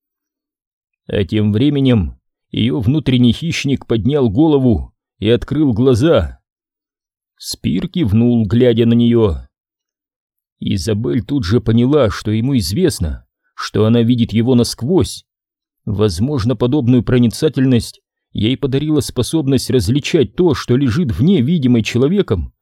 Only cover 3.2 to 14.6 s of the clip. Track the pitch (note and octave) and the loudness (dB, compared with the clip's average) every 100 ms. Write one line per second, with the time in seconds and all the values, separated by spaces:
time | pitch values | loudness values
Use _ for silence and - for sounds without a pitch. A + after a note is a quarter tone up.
3.2 | B2 A2 E3 - C#3 C3 - A#2 G2+ D3 | 2 0 -4 -4 -4 -4 -2 -2 0 0
4.2 | A#2+ G2 D#3+ C#3+ B2+ F2+ C2 _ _ - | 0 2 2 4 2 0 -4 _ _ -4
5.2 | G#2 A#2+ - C#3+ D3 G#2 C3 A2+ D#3+ B2 | 0 0 0 -2 0 2 2 2 2 2
6.2 | D2 - _ _ _ _ _ _ _ _ | 0 -8 _ _ _ _ _ _ _ _
7.2 | _ _ - - A#2 F#3+ F3+ F3+ B2 A2 | _ _ -14 -8 -4 -4 -4 -4 0 2
8.2 | A#2+ A#2+ G#2 A#2+ B2+ A#2 A#2 A#2 A#2+ A#2 | 2 0 0 2 2 2 2 2 2 2
9.2 | G#2 C#2 - _ _ _ _ _ _ _ | 2 -2 -10 _ _ _ _ _ _ _
10.2 | _ _ _ - B2 G#2 G2 G#2+ C3+ C3+ | _ _ _ -10 -6 -4 -2 -4 -2 -4
11.2 | - C#3+ F2+ B2 A2 A2+ B2 D3 A2 - | -4 -4 0 0 2 2 2 2 2 -2
12.2 | G#2+ A2 B2+ C3 E2+ A#2+ F3+ - D#2+ B1 | -4 -2 0 -2 -2 0 -2 -2 -6 -8
13.2 | _ _ _ - - G#2+ G#2+ A#2+ A#2 B2 | _ _ _ -14 -6 0 2 2 2 0
14.2 | A2+ G#2+ A#2 B2 | 0 0 2 2